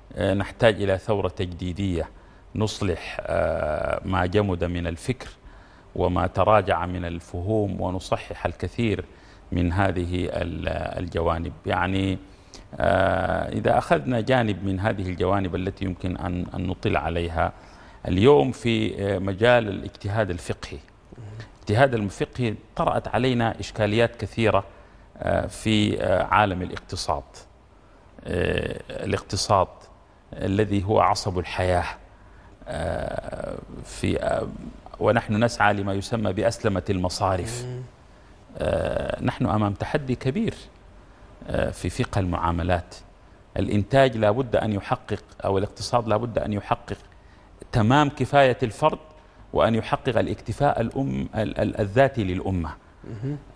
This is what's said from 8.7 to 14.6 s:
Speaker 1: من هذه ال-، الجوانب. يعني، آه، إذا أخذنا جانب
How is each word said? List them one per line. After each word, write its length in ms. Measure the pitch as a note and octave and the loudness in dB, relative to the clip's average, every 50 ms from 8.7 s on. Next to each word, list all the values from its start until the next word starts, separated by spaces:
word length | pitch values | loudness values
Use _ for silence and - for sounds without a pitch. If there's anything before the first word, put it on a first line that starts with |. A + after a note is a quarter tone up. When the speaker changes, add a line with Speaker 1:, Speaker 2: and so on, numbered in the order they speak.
| - - A#2+ A2 G2 - - - - - - - - - - - - | -2 -2 0 0 0 -2 -4 -8 -14 -20 -20 -20 -20 -20 -10 -4 0
Speaker 1:
من 200 | F2+ F2+ F2+ E2+ | 0 2 2 4
هذه 520 | G2 G2+ F#2 F2+ F#2 F2 F2 F2+ F2+ F2+ | 4 2 2 2 0 -2 -2 -2 -2 -2
ال-، 760 | - - E2+ E2+ E2+ E2+ E2 E2 E2 E2 E2 E2 E2+ - - | -2 -2 -4 -4 -4 -4 -6 -4 -4 -4 -4 -4 -6 -6 -6
الجوانب. 540 | F2+ E2+ - F2 E2 E2+ E2 E2 E2 - - - - | -6 -4 -2 -2 0 0 0 0 -2 -6 -8 -8 -4
يعني، 520 | F#2+ G2+ F2+ F2+ F#2 F#2+ F#2+ F#2+ F#2+ F#2 F#2 - - - - - - - - - - - - | -2 0 0 0 0 0 0 0 -2 -2 -4 -8 -12 -20 -20 -20 -20 -20 -20 -18 -14 -6 -2
آه، 720 | - F2 F#2 F#2 F#2 F#2 F2+ F2+ F2+ F2+ F2+ F2 E2+ - - | 0 2 4 4 2 2 2 0 0 0 -2 -2 -2 -4 -4
إذا 260 | A2 G#2 A2+ A#2+ - | -2 0 2 2 2
أخذنا 420 | - - F3 D#3+ C#3 C3+ C3 A#2 | 2 2 0 0 0 0 -2 -2
جانب 440 | G#2+ A2+ B2+ B2+ A#2+ G#2+ G#2 F2 | 0 2 2 2 2 2 -2 -2